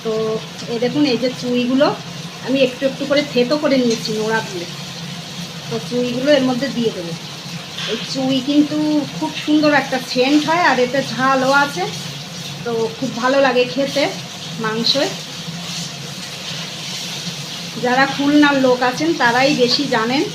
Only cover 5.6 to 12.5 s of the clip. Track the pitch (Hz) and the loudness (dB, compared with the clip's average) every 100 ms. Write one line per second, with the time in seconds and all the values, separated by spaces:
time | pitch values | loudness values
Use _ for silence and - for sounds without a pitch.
5.6 | - 233 - 240 247 240 269 294 262 247 | -6 -6 -4 -2 0 0 4 4 4 0
6.6 | 269 220 226 185 170 160 - - - - | -2 0 0 -2 -6 -8 -10 -12 -10 -12
7.6 | - - - 226 - 269 262 269 254 294 | -12 -10 -6 -6 -6 -2 0 0 2 4
8.6 | 294 302 302 302 269 - 311 - - 302 | 4 2 2 0 0 -4 -6 -4 2 4
9.6 | 302 285 262 254 - 254 254 302 294 330 | 6 4 2 -4 -2 0 4 4 4 2
10.6 | 330 247 247 269 - 226 262 269 262 277 | 4 4 2 0 -2 0 2 4 4 4
11.6 | 285 349 381 - - - - - - | 2 0 -6 -6 -10 -10 -12 -12 -12